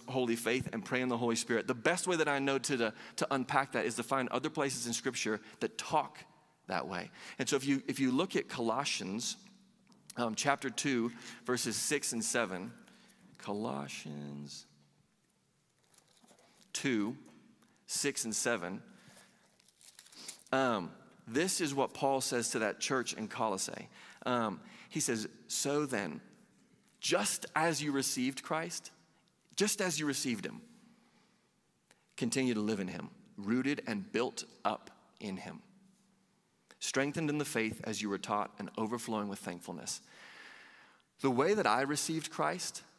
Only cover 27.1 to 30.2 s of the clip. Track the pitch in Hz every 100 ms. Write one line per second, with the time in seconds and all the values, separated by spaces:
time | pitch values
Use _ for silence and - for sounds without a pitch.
27.1 | 175 208 - - 151 170 143 147 139 127
28.1 | 131 127 135 - 160 170 - - - _
29.1 | _ _ _ _ - 208 - 185 147 147
30.1 | 131